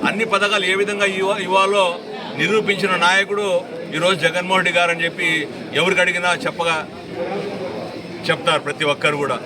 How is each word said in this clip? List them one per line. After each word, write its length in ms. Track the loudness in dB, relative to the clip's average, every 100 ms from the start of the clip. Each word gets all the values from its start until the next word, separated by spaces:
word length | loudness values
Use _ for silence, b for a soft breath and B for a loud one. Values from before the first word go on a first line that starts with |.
| 0
అన్ని 180 | 0 2 2
పథకాలు 300 | 2 2 2
ఏ 60 | 2
విధంగా 260 | 0 2 0 2
ఇవ్వ-, 180 | 0 0 2
ఇవ్వాలో 380 | 2 4 4 2 0 -8 -10 -10 -2
నిరూపించిన 540 | 2 2 2 0 0 2 4
నాయకుడు 420 | 4 2 0 0 0 -2 -10 -6 0
ఈరోజు 200 | 2 2 2
జగన్మోహన్ 360 | 0 0 2
రెడ్డి 140 | 4 2
గారు 120 | 2 2
అని 80 | -2
చెప్పి 240 | 0 0 0 -2 -8 -4 0
ఎవరికి 220 | 2 4 2
అడిగినా 240 | 2 0 0 -2
చెప్పగా 300 | -2 -2 -2 -4 -12 -12 -8 -6 -4 -6 -8 -8 -8 -10 -10 -12 -10 -4
చెప్తారు 340 | -2 0 0 -2
ప్రతి 160 | -4 -2 0
ఒక్కరు 220 | 0 0 -2
కూడా. 140 | -4